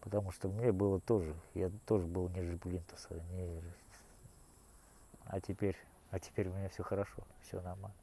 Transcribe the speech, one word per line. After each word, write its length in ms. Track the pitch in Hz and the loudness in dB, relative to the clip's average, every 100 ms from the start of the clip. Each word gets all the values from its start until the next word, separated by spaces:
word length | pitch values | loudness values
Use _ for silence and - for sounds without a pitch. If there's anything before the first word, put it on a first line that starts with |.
Потому 300 | - 101 98 | 0 0 0
что 160 | 92 98 | -2 -2
мне 240 | 101 120 | 2 4
было 280 | 95 101 95 | 6 6 4
тоже, 340 | - 110 80 78 - | 6 4 4 -4 -6
я 160 | - 90 101 - | 0 0 -2 2
тоже 220 | 110 85 | 4 4
был 220 | 87 90 | 0 0
ниже 280 | 90 87 85 | 0 -2 -2
плинтуса, 640 | 90 90 85 - - 85 85 | -2 -4 -4 -16 -10 -8 -6
не-, 300 | 92 90 85 85 87 - - - - - - - - - - - - - - - | -4 -4 -4 -8 -12 -18 -20 -20 -20 -20 -20 -20 -20 -20 -20 -20 -20 -20 -18 -4
а 160 | 98 | -4
теперь, 340 | - 95 101 95 - - - | -2 0 2 0 -8 -20 -6
а 100 | 95 | -6
теперь 280 | - - 95 | -4 -2 0
у 60 | |
меня 160 | 92 98 | 0 -4
все 140 | - | -4
хорошо, 400 | 98 98 98 - - - | -2 0 -2 -4 -12 -16
все 200 | - 92 | -8 -6
нормально. 340 | 90 95 98 - | -6 -8 -10 -14